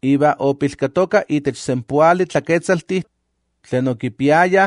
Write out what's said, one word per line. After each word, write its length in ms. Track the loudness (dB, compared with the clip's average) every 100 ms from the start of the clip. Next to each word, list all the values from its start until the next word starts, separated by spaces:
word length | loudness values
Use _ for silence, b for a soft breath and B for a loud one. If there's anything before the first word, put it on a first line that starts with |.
Iba 340 | 0 2 2 0
opilcatoca 840 | -2 -2 -4 -4 -4 -2 0 0 0
itech 280 | -4 -4 -6
sempoali 680 | -6 -6 -2 2 4 2 0
tlaquetzaltih 800 | -4 -2 -4 0 -4 -2 -6 -6 _ _ _ _ _ _
tlen 180 | -4 -2
okipiaya 760 | -4 -8 -2 2 2 4 2